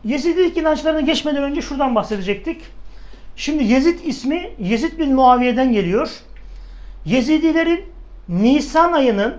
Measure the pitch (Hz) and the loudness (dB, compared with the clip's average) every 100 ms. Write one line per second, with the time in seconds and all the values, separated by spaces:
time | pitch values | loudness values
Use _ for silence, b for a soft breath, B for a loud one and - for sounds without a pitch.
0 | 220 277 330 339 349 339 311 302 320 311 | -2 -2 0 2 2 2 0 2 0 0
1 | 285 311 302 285 277 294 - 277 269 226 | 0 0 -2 -2 -2 -4 -6 -2 0 0
2 | - 214 185 196 311 330 - - b b | -2 -4 -4 -4 -6 -10 -12 -16 b b
3 | b b b - - 302 220 254 311 339 | b b b -8 -4 0 2 4 4 0
4 | 330 - 254 330 370 - 180 220 320 - | -6 -6 -4 -4 -6 -8 -2 -2 -2 -2
5 | 294 262 254 247 247 240 262 220 175 202 | 0 4 6 6 4 2 2 2 2 0
6 | 320 - - - b b b b b b | -2 -8 -18 -20 b b b b b b
7 | 151 247 240 311 320 320 330 339 - - | 0 0 2 2 4 2 2 0 -4 -18
8 | - - - 175 226 294 - 320 339 330 | -20 -18 -6 2 4 4 2 2 4 4
9 | 262 202 208 | 2 2 -2